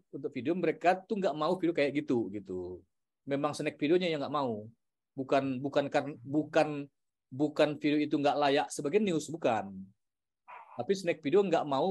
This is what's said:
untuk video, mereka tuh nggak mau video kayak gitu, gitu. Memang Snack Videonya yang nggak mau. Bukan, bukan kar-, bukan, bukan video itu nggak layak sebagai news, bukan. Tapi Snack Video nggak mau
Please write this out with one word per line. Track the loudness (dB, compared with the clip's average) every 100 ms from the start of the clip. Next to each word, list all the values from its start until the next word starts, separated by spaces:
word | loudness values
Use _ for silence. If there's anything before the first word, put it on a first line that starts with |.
| -10
untuk | -10 -8
video, | -4 -2 0
mereka | 0 2 2 2
tuh | -2 -2
nggak | 0 0
mau | 0 0
video | 0 2
kayak | 0
gitu, | 0 0 0 0
gitu. | -6 -8 -8 -8 -12 -18 _ _ _ -6
Memang | -2 -2
Snack | -2 -6 -2
Videonya | 2 2 2
yang | -2 -2
nggak |
mau. | -2 -2 -4 -8 -18 _ _ _
Bukan, | -10 0 2 2 -4
bukan | 0 0 2
kar-, | -2 -2 -8 -2
bukan, | -2 2 2 2 -2 -10 _ _ _ _
bukan | -2 -2 2 2 2
video | 0 2
itu | 2 2
nggak | 2
layak | 2 2 2 0
sebagai | -4 0 2
news, | 2 0 -2
bukan. | -2 0 0 -2 -10 -14 _ _ _ _ _ -20 -20 -14 -8
Tapi | -2
Snack | -2 0 -2 2
Video | 4
nggak | 4 2 2
mau | 2 2